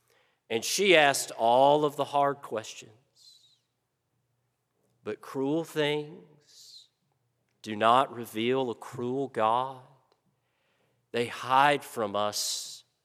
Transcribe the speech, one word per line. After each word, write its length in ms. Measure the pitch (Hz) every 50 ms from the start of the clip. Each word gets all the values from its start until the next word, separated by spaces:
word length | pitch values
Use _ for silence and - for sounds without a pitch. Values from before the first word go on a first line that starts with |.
| _ _ _ _ _ _ _ _ _ _
And 140 | 113 117 113
she 320 | - - - 196 202 170
asked 340 | 156 147 139 135 - - - -
all 520 | - 113 117 120 127 135 143 147 151 151
of 100 | 147 143
the 120 | 143 139
hard 360 | - - 143 143 139 135 120 -
questions, 480 | - 120 107 110 - - - - 120 - _ _ _ _ _ - - _ _ _ _ _ _ _ _ _ _ _ _ _ _ _ _ _ _ _ _ _ _ _ _ _ _ _ _ _ _ _ _ _ _ _
but 160 | 104 110 -
cruel 420 | - - - 139 135 139 151 165 160
things 1300 | 156 - 156 147 147 147 151 147 151 170 196 - _ _ _ _ _ _ - - - - - - _ _ _ _ _ _ _ _ _ _ _ _ _ _ _ -
do 140 | 110 107
not 360 | 104 110 113 120 131 139 - 117
reveal 580 | 120 117 104 107 110 113 120 131 135 135 123
a 40 | 110
cruel 540 | - - - - 131 120 123 127 139 139 123
God. 580 | - 117 107 110 113 123 131 135 135 127 131 - _ _ _ _ _ _ _ _ _ _ _ _ _ _ _ _ _ _ _ _ _ _ _ _ -
They 140 | 117 120
hide 580 | 117 - - - 120 131 131 139 147 147 139 -
from 320 | - - 120 110 104 98
us 680 | 101 104 104 104 - - - - - - - - - _ _ _ _ _